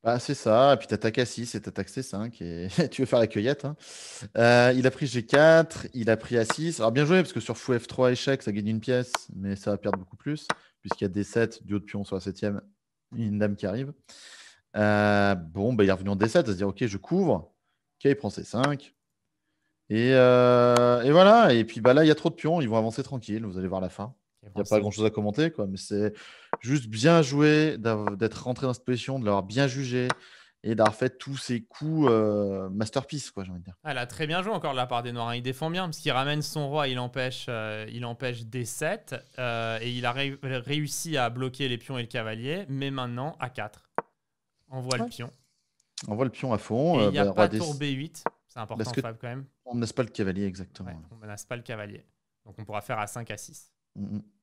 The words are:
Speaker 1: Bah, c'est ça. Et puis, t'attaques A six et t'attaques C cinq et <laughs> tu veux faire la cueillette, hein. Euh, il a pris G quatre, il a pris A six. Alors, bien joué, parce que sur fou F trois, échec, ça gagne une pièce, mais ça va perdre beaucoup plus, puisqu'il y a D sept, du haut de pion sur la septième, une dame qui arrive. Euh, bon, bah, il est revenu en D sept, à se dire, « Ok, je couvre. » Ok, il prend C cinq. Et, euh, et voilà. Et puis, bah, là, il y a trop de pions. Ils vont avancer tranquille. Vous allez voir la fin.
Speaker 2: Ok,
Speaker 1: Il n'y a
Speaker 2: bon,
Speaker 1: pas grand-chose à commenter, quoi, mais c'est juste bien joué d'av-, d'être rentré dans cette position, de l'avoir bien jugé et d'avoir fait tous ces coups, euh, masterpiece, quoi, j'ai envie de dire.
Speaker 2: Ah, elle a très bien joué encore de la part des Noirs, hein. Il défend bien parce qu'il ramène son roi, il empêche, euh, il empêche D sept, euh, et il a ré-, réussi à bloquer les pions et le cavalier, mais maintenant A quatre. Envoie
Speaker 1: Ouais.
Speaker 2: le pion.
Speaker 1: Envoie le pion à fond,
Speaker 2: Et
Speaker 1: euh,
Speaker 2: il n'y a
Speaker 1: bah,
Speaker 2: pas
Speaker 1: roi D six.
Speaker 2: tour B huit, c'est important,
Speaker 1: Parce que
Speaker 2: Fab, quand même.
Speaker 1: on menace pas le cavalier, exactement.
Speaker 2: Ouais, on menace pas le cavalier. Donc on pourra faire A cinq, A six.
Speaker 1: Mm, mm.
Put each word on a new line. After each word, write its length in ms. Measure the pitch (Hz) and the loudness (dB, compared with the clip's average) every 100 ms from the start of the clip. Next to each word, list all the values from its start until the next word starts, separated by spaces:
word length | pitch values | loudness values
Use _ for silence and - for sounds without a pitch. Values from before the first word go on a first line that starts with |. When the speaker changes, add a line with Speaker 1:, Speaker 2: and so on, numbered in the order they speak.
Speaker 1:
Bah, 160 | 113 123 | 0 0
c'est 160 | - | -2
ça. 400 | 139 113 110 139 | -4 2 6 6
Et 40 | 135 | 4
puis, 100 | - | 0
t'attaques 320 | 107 113 113 | -2 0 0
A 60 | 120 | -2
six 280 | - 117 | -4 -8
et 80 | 107 | -8
t'attaques 280 | 98 - 95 | -8 -8 -8
C 120 | - | -10
cinq 400 | 127 98 117 - | -10 -8 -10 -10
et 280 | 85 85 90 | -10 -8 -4
<laughs> 200 | - 139 | -2 -2
tu 120 | - | -2
veux 40 | 127 | 0
faire 140 | 123 | 2
la 80 | 110 | 2
cueillette, 380 | 110 110 143 135 | 2 -2 -2 -6
hein. 100 | 151 - - - - - - | -12 -16 -18 -18 -16 -8 4
Euh, 360 | 117 120 123 127 | 8 8 8 6
il 120 | 127 | 2
a 40 | |
pris 160 | - 139 | 2 -4
G 180 | 123 113 | -4 2
quatre, 640 | 143 156 165 160 - - | 6 8 8 6 -4 -10
il 160 | 127 113 | -4 2
a 80 | 113 | 2
pris 200 | - 120 | 2 0
A 80 | 113 | 0
six. 340 | - 160 156 | -2 -4 0
Alors, 140 | 110 | 2
bien 120 | 123 147 | 2 4
joué, 120 | 185 | 4
parce 160 | 165 | 2
que 80 | 120 | -4
sur 160 | 110 117 | -6 -8
fou 200 | - 120 | -2 -2
F 80 | - | -2
trois, 260 | - 127 | 2 2
échec, 300 | 123 - 135 | 2 0 -2
ça 100 | - | -2
gagne 160 | 104 104 | -4 -2
une 100 | 110 | -4
pièce, 480 | 107 123 123 - - - | 0 -2 -2 -8 -8 -8
mais 200 | 98 98 | -6 -4
ça 140 | - | -4
va 60 | 101 | -2
perdre 220 | 104 95 | -2 -4
beaucoup 180 | 95 - | -8 -12
plus, 300 | 139 151 - - _ _ | -8 -8 -6 -8 _ _
puisqu'il 220 | 95 - | -8 -4
y 20 | 101 | -2
a 40 | |
D 140 | 95 | -2
sept, 400 | 98 117 113 - - | -2 0 0 -2 -6
du 100 | 101 | -6
haut 40 | |
de 40 | |
pion 200 | - 104 | -4 -10
sur 120 | 101 95 | -6 -6
la 60 | |
septième, 400 | 98 95 104 101 _ _ _ _ _ - | -6 -4 -4 -4 _ _ _ _ _ -6
une 220 | 113 101 | -4 0
dame 180 | 104 101 | 0 -2
qui 120 | 98 | -4
arrive. 260 | 107 135 - _ - - - - _ _ - | -4 -8 -12 _ -20 -20 -20 -20 _ _ 0
Euh, 560 | 104 104 104 101 101 | 2 4 4 4 4
bon, 400 | 95 80 90 107 | 2 -4 -4 -2
bah, 100 | 117 | 4
il 60 | 98 | 4
est 40 | |
revenu 180 | 92 98 | 4 -2
en 40 | 98 | 0
D 120 | 110 | 4
sept, 200 | 175 127 | 4 2
à 40 | |
se 60 | 92 | -2
dire, « 100 | 101 | -4
Ok, 160 | 92 120 | -2 -4
je 120 | 101 | -4
couvre. » 540 | - 185 180 95 - _ _ _ _ _ | -2 0 2 0 -2 _ _ _ _ _
Ok, 60 | 139 | 0
il 100 | 139 | 0
prend 140 | 104 | -4
C 140 | - | -8
cinq. 500 | - 110 139 143 - _ _ _ _ _ _ _ _ _ _ | -8 -2 -2 -2 -10 _ _ _ _ _ _ _ _ _ _
Et, 220 | 107 123 | 0 4
euh, 880 | 131 127 123 123 123 123 120 123 120 | 6 8 8 6 6 6 6 4 4
et 100 | 123 | 6
voilà. 440 | 160 196 226 202 117 | 8 8 8 8 4
Et 100 | 113 | 2
puis, 160 | - | 2
bah, 140 | 117 135 | 6 8
là, 100 | 160 | 6
il 20 | |
y 40 | |
a 40 | 151 | 4
trop 140 | 170 | 0
de 60 | - | -2
pions. 260 | 151 170 | -2 0
Ils 80 | 123 | 2
vont 80 | 113 | 0
avancer 240 | 110 113 | 0 -4
tranquille. 420 | 131 135 - 107 110 | -8 -10 -6 -8 -6
Vous 120 | 92 | -6
allez 100 | 92 | -4
voir 140 | 95 | -4
la 80 | 92 | -6
fin. 240 | - 107 - _ _ | -8 -14 -14 _ _
Speaker 2:
Ok, 80 | 107 101 | -12 -8
Speaker 1:
Il 20 | |
n'y 40 | |
a 20 | |
Speaker 2:
bon, 60 | 98 | 2
Speaker 1:
pas 100 | 107 | 2
grand-chose 260 | 107 101 107 | 2 0 0
à 40 | |
commenter, 420 | 107 104 107 160 | 0 -2 0 -2
quoi, 160 | 160 101 | -2 -6
mais 100 | 95 | -6
c'est 360 | - 101 104 104 - - - - | -4 -2 -2 -4 -20 -20 -8 -6
juste 260 | 117 147 117 | -2 -2 -2
bien 340 | 110 143 170 | 2 6 6
joué 560 | 135 143 151 151 156 113 | 6 4 6 6 2 0
d'av-, 380 | 113 107 107 101 | -2 0 -2 -2
d'être 280 | 110 - | -4 -2
rentré 220 | 127 123 135 | -6 -4 -4
dans 80 | |
cette 120 | 120 - | -4 -4
position, 340 | 123 - 135 | -4 -4 -4
de 60 | 107 | 0
l'avoir 180 | 101 | 0
bien 240 | 95 113 139 | 0 0 0
jugé 400 | 127 131 123 127 - - - _ _ | 0 -4 -2 -2 -4 -8 -20 _ _
et 120 | - 110 | -4 4
d'avoir 200 | 107 107 | 4 4
fait 220 | 127 - | -4 -4
tous 200 | - 135 | -10 -10
ces 240 | - 120 | -4 -6
coups, 440 | - - 151 160 139 | -6 -8 -4 2 4
euh, 600 | 110 107 104 101 98 95 | 6 4 0 -2 -4 -6
masterpiece, 600 | 98 110 139 131 147 - | -6 -4 -4 -6 -12 -10
quoi, 120 | - | -12
j'ai 80 | 95 | -12
envie 80 | 90 | -12
de 40 | 90 | -16
dire. 100 | 92 | -14
Speaker 2:
Ah, 80 | 156 | -10
elle 60 | 131 | -8
a 80 | 127 | -8
très 220 | - 156 | -8 -6
bien 140 | 175 | -4
joué 120 | 190 | -4
encore 180 | 196 156 | -6 -4
de 60 | 131 | -4
la 100 | 127 | -4
part 160 | 123 | -4
des 80 | 120 | -4
Noirs, 180 | 120 117 | -6 -6
hein. 60 | 120 | -6
Il 60 | |
défend 280 | 127 127 160 | -6 -6 -6
bien 160 | 175 185 | -4 -6
parce 120 | 151 | -6
qu'il 140 | 151 | -2
ramène 300 | 123 139 151 | 0 0 -2
son 280 | 147 156 139 | -4 -6 -4
roi, 180 | 151 139 | -2 -2
il 120 | 123 | -4
empêche, 460 | 123 131 127 127 - | -6 -6 -6 -6 -8
euh, 360 | 113 110 107 110 | -8 -6 -8 -10
il 140 | 113 120 | -10 -10
empêche 400 | 120 127 117 113 | -8 -8 -8 -10
D 200 | 127 120 | -8 -8
sept, 500 | - 156 208 - 123 _ - | -4 -6 -6 -10 -14 _ -8
euh, 400 | 123 117 113 113 | -6 -4 -4 -4
et 100 | 120 | -6
il 140 | 123 120 | -4 -4
a 60 | |
ré-, 260 | 127 139 139 | -2 -6 -6
réussi 760 | 131 131 120 151 147 - 165 147 | -8 -8 -4 -4 -4 -6 -4 -2
à 120 | 120 | -2
bloquer 380 | 120 131 127 139 | -2 -8 -4 -4
les 100 | 120 | -4
pions 200 | - 127 | -6 -8
et 40 | |
le 60 | 117 | -6
cavalier, 580 | 123 110 113 123 180 185 | -6 -6 -8 -8 -8 -8
mais 220 | 135 139 | -6 -6
maintenant 440 | 135 123 120 143 - | -6 -8 -8 -10 -8
A 100 | 127 | -10
quatre. 400 | - 107 _ _ - - _ _ _ _ _ _ | -8 -12 _ _ -12 -12 _ _ _ _ _ _
Envoie 280 | 131 127 127 | -12 -4 -4
Speaker 1:
Ouais. 60 | |
Speaker 2:
le 60 | 120 | -4
pion. 220 | 120 123 _ _ _ _ _ _ - - | -8 -14 _ _ _ _ _ _ -16 -8
Speaker 1:
Envoie 180 | 107 131 | -2 -2
le 60 | |
pion 220 | - 131 | -2 -4
à 40 | 107 | -4
fond, 420 | - 113 160 165 | -2 -2 2 4
Speaker 2:
Et 40 | |
Speaker 1:
euh, 40 | 104 | 2
Speaker 2:
il 40 | |
n'y 80 | 95 | 2
a 60 | 101 | 0
Speaker 1:
bah, 80 | |
Speaker 2:
pas 80 | 92 | 4
Speaker 1:
roi 60 | 101 | 2
D 100 | 107 | 2
six. 60 | 165 | -4
Speaker 2:
tour 100 | 143 | -4
B 80 | |
huit, 400 | 143 131 156 - - _ _ | -4 -4 -8 -6 -8 _ _
c'est 120 | 123 | -14
important, 240 | 110 107 | -12 -8
Speaker 1:
Parce 120 | 110 120 | -6 -6
que 60 | |
Speaker 2:
Fab, 160 | 123 113 | -8 -12
quand 80 | 123 | -12
même. 180 | 127 139 _ - | -12 -16 _ -10
Speaker 1:
on 100 | 120 | -6
menace 180 | 113 | -4
pas 100 | - | -4
le 60 | 113 | -6
cavalier, 360 | - 98 92 101 | -4 -4 -2 -6
exactement. 440 | 92 90 - 90 | -6 -16 -14 -16
Speaker 2:
Ouais, 80 | 80 80 | -16 -20
on 40 | 113 | -20
menace 300 | 107 104 - | -18 -16 -12
pas 100 | 120 | -14
le 60 | |
cavalier. 440 | 120 110 104 104 _ _ _ _ 110 | -10 -12 -12 -16 _ _ _ _ -20
Donc 100 | 98 | -18
on 80 | 104 | -10
pourra 160 | 104 | -10
faire 180 | - 110 | -6 -6
A 80 | 104 | -6
cinq, 240 | 123 113 | -8 -10
A 60 | 104 | -12
six. 340 | - - _ _ _ - | -14 -20 _ _ _ -12
Speaker 1:
Mm, 220 | 101 104 | -10 -10
mm. 60 | 104 _ | -12 _